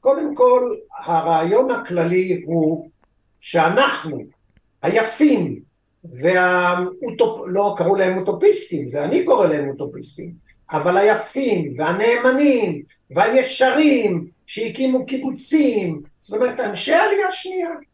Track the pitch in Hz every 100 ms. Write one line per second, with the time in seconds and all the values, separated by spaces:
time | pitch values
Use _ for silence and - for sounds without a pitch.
0 | 254 285 302 294 247 247 247 214 - -
1 | 165 170 160 165 165 220 262 214 - 175
2 | 170 180 185 175 - 165 156 165 - _
3 | _ _ _ _ - 175 160 202 269 -
4 | 160 143 - _ _ _ _ _ 160 214
5 | 220 - 302 233 170 120 - _ _ _
6 | 165 123 160 185 180 180 180 180 185 -
7 | 247 175 233 - 180 185 202 202 170 190
8 | 185 185 196 - 403 - - 151 123 143
9 | 147 - - 233 175 147 139 139 143 -
10 | - - 165 - _ _ _ 156 160 190
11 | 208 - - 269 262 196 143 127 170 190
12 | 226 240 254 262 294 247 202 151 - _
13 | _ 139 220 262 254 - 262 269 302 247
14 | 208 170 - _ _ - 226 - 262 254
15 | - 269 262 - - 311 254 208 180 156
16 | - _ - 208 247 240 214 190 - 330
17 | 403 403 381 - 370 370 339 294 -